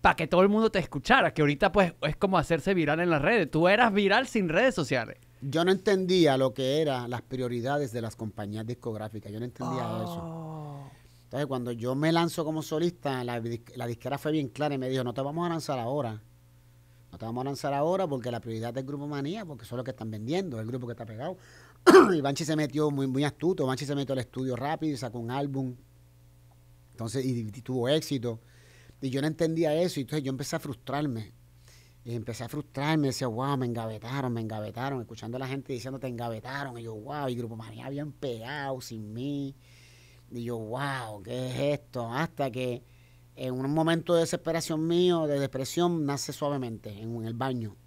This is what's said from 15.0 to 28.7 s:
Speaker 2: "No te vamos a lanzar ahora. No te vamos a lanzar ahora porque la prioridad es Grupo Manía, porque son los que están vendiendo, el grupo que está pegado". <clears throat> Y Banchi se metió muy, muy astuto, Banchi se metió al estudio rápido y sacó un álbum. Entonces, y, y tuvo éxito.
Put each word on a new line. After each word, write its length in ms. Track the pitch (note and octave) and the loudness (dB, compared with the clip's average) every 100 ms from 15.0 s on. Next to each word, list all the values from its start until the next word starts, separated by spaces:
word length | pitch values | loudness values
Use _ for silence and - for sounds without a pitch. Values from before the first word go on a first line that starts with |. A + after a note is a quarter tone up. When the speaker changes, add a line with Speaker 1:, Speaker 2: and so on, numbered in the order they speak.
Speaker 2:
"No 100 | B2 | 0
te 60 | B2+ | -2
vamos 260 | C3+ D#3+ F3 | -4 -2 -2
a 40 | |
lanzar 280 | E3 C#3 C3+ | -2 -2 -2
ahora. 420 | A#2 C#3+ B2 G#2+ - - - - - - - - - | -2 -2 -2 -6 -14 -20 -20 -20 -20 -20 -20 -20 -20
No 60 | F2 | -12
te 60 | |
vamos 180 | A2 A#2+ | -6 -4
a 20 | |
lanzar 280 | C3 C#3 D3 | -4 -4 -2
ahora 360 | C#3 D#3 F#3 F#3 | 2 2 2 0
porque 220 | C3+ A#2 | -2 -4
la 80 | A#2 | -6
prioridad 360 | A#2 A2+ A#2 A#2+ | -4 -6 -4 -6
es 80 | |
Grupo 220 | C3+ C#3+ D3 | -6 -8 -6
Manía, 380 | D3 C#3 G#3 | -4 -4 -6
porque 200 | F#3 C3+ | -10 -14
son 120 | G#2+ B2 | -10 -6
los 80 | |
que 80 | B2+ | -6
están 180 | - A2+ | -6 -8
vendiendo, 480 | G#2+ A2+ E3+ F#3+ A2+ | -6 -2 -2 -2 -6
el 80 | A2 | -6
grupo 200 | B2+ A#2+ | -6 -6
que 60 | |
está 120 | A#2 A2+ | -10 -10
pegado". 300 | A2 D3+ F#3+ - - - - | -8 -8 -10 -16 -20 -20 2
<clears throat> 280 | - F4 B3 | 10 10 10
Y 80 | F3 | 4
Banchi 240 | C3+ C#3 | 2 0
se 120 | D3+ D#3 | 0 0
metió 340 | D3+ C#3+ D3+ | 0 0 0
muy, 160 | C#3+ C3+ | 2 0
muy 160 | C3 | 2
astuto, 440 | D3 C#3 D#3+ F#3 C3+ | 0 0 -2 0 0
Banchi 200 | C3 C#3 | 0 -2
se 80 | |
metió 200 | C#3+ C3+ | -4 -2
al 40 | C3 | -2
estudio 380 | A#2+ B2+ C3 A#2+ | -4 -6 -4 -4
rápido 380 | C#3 D#3 D#3 | -4 -2 -2
y 20 | C3+ | -4
sacó 240 | B2 A#2 | -6 -8
un 100 | A#2 | -6
álbum. 460 | C3 C#3+ C3+ C3 A#2+ - - - - - - - - - - - | -4 -2 -2 -4 -8 -18 -20 -20 -20 -20 -20 -20 -20 -20 -20 -20
Entonces, 340 | - A#2 A#2 | -10 -4 -2
y, 160 | C3 A#2+ | 0 -2
y 220 | G#2+ G#2 | -4 -10
tuvo 260 | A#2 B2+ A#2+ | -6 -2 2
éxito. 520 | D#3 D#3 C#3 A#2+ A2+ - - - | 2 2 -2 -2 -6 -12 -20 -20